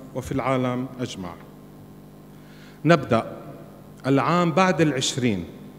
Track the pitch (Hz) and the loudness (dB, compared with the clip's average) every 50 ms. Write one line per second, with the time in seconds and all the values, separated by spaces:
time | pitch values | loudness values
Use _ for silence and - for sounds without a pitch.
0 | - - - 131 120 - 147 135 117 127 135 127 127 127 123 123 127 135 - 123 | -16 -12 -10 -8 -6 -4 -4 -2 0 2 2 2 2 0 0 -2 -4 -6 -6 -6
1 | 127 120 - - 92 85 85 82 - - - - - - - - - - - - | -6 -6 -6 -8 -10 -10 -10 -14 -16 -20 -20 -20 -20 -20 -20 -20 -20 -20 -20 -20
2 | - - - - - - - - - - - - - - - - - 147 170 160 | -20 -20 -20 -20 -20 -20 -20 -20 -20 -20 -20 -20 -20 -20 -10 0 4 6 6 6
3 | 127 - 120 113 110 - - - - - - - - - - - - - - - | 4 2 2 2 2 0 -8 -14 -14 -14 -16 -16 -16 -18 -20 -20 -20 -20 -16 -6
4 | - 131 139 139 120 135 165 175 175 170 151 160 190 190 175 151 165 156 135 127 | 0 2 2 2 4 4 2 2 2 2 4 4 4 4 4 4 4 2 2 0
5 | 127 - - 135 123 123 104 92 85 82 - - - - - | -2 -2 -2 0 0 0 0 0 -4 -8 -12 -16 -16 -18 -18